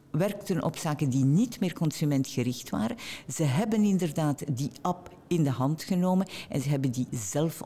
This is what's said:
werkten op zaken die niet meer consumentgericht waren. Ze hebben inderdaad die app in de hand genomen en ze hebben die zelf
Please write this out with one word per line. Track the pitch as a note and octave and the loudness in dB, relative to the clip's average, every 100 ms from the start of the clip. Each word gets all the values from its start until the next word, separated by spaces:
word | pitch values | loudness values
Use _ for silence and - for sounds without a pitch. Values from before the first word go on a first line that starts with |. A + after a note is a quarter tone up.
| - | -6
werkten | D3+ G3+ G3 - E3+ | 0 0 -2 -4 -2
op | E3 - | -2 -2
zaken | D#3+ D3+ C#3+ | -4 0 0
die | C3+ | 4
niet | C3+ E3 B3 - | 4 4 2 0
meer | F3+ | -4
consumentgericht | - D#3+ - D3 C#3 C3+ - B2 B2 - | 0 -2 0 2 2 0 -2 -2 -4 -6
waren. | - A3+ A#3+ - - - | -2 -2 -4 -10 -12 -8
Ze | - | 0
hebben | D3 C3+ A3+ A3 | 2 2 2 2
inderdaad | G#3 F#3 E3+ D#3+ D3+ C3+ - | 4 2 0 0 0 0 -4
die | B2 C#3+ - | -2 -4 -2
app | F3+ F3+ - - - | -4 -4 -10 -20 -2
in | E3+ | 2
de | C#3 | 2
hand | A#2+ C3+ D#3 | 2 0 0
genomen | - F3+ F#3 F#3 F#3+ - - | 0 2 4 2 0 -6 -4
en | C#3+ | -2
ze | C#3 | 0
hebben | C#3+ C3+ | 2 2
die | B2 A#2+ | 0 -2
zelf | A#2 G#2 D3 D#3+ - | -4 -4 0 0 -2